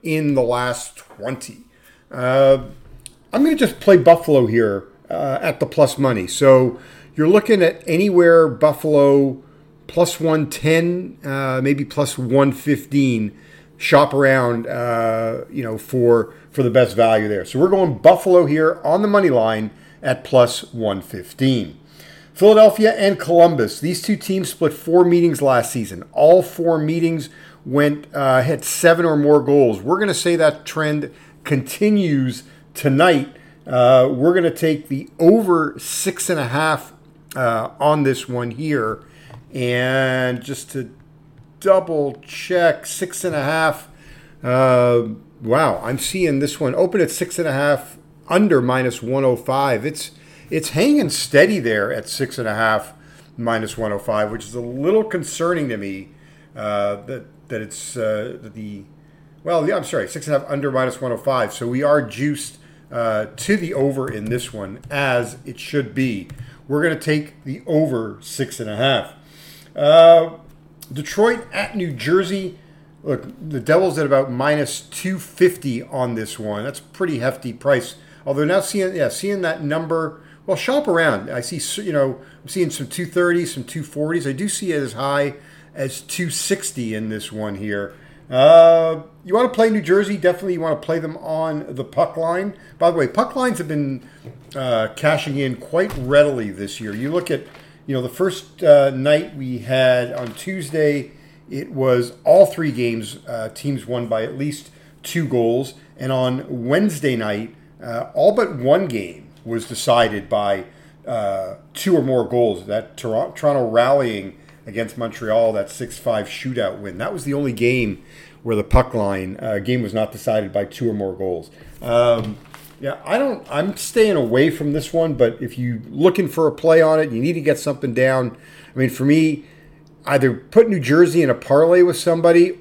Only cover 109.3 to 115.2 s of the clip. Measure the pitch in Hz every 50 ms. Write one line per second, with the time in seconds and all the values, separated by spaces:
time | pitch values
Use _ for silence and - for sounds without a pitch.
109.3 | - _ - 113 117 113 110 - 113 - - 127 117 120 117 107 104 98 98 -
110.3 | 113 104 101 101 98 95 90 - _ - - - _ _ - 127 120 110 104 98
111.3 | 98 95 95 92 - - - - - - - 190 175 151 127 135 131 120 107 -
112.3 | 123 120 120 107 95 90 92 104 104 113 113 - - - - 113 110 120 160 -
113.3 | - - 156 147 143 135 120 113 113 117 123 131 143 143 131 117 104 98 95 95
114.3 | - - - - - - - 107 98 113 113 107 - 120 113 113 - -